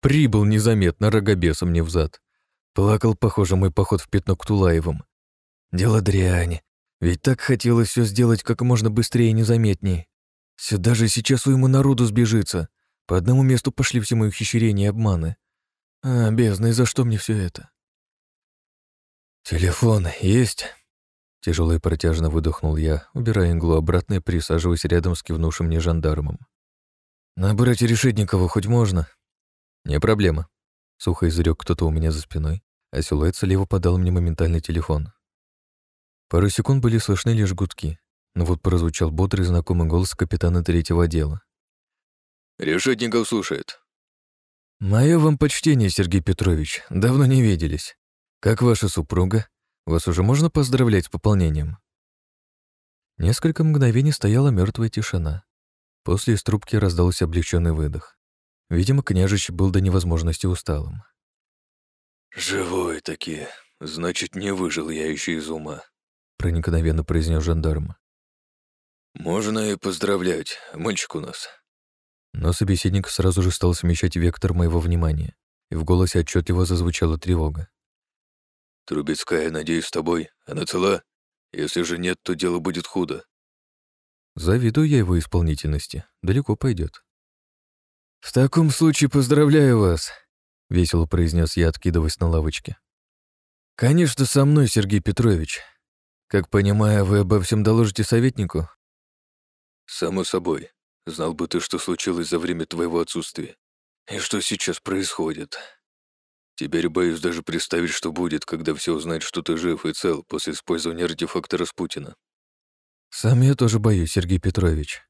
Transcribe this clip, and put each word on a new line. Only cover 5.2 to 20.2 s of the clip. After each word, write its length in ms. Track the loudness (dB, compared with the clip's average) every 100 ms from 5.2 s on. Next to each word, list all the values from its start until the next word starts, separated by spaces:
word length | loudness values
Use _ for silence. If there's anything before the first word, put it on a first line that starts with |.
| _ _ _ _ _
Дело 300 | -2 2 2
дрянь, 600 | 2 2 2 2 0 -4 _ _ _ _
ведь 200 | -2 0
так 200 | 0 0
хотелось 480 | 0 0 2 2 2
всё 140 | 0
сделать 400 | 0 2 2 2
как 180 | 0 -2
можно 280 | 2 2 2
быстрее 400 | 0 0 2 2
и 40 |
незаметнее. 760 | 4 2 2 2 0 0 -2 -6 _ _ _ _ _
Сюда 400 | -4 0 2 2
же 120 | 2
сейчас 380 | 0 0 0 2
уйма 220 | 4 4
народу 380 | 4 4 4 2
сбежится. 640 | 2 2 2 0 -4 -6 _ _ _ _
По 120 | 0
одному 260 | 2 4
месту 280 | 4 2 0
пошли 280 | -2 -2 -2
все 160 | -2 0
мои 140 | 0
ухищрения 560 | -2 -2 0 2 2 0
и 40 |
обманы. 460 | 2 0 0 -2 -6 _ _ _ _ _ _
А, 280 | -2 2 2
бездна, 360 | 4 2 2 0
и 40 |
за 140 | 2 0
что 180 | 2
мне 140 | 0 0
всё 180 | -2 -2
это?" 340 | -2 -8 -20 _ _ _ _ _ _ _ _ _ _ _ _ _ _ _ _ _
"Телефон 640 | -6 0 0 2 2 2 0 -2